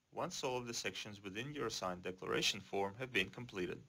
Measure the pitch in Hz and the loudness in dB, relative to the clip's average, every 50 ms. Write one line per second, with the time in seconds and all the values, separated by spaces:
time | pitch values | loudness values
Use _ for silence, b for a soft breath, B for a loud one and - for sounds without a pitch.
0 | _ _ - 107 131 175 180 - - 131 127 123 123 117 110 - - 101 98 - | _ _ -4 -4 -2 -2 -2 -2 0 0 0 0 0 -2 -2 -2 -2 -2 -2 -2
1 | - 110 104 95 101 98 92 110 127 147 147 143 117 110 - - 98 92 90 90 | -6 -6 -8 -8 -8 -6 -4 -4 -4 -4 -2 -2 0 0 0 0 0 0 0 0
2 | 90 98 92 - - - 110 139 165 - - 101 90 - 95 98 98 98 101 120 | -2 -4 -4 -4 0 2 2 6 6 6 4 2 -2 -2 0 2 2 2 0 -2
3 | 131 127 - 98 95 95 - - 123 120 - 95 90 85 - - - | -2 2 4 4 4 4 2 -8 -8 -6 -2 0 0 0 -2 -4 -8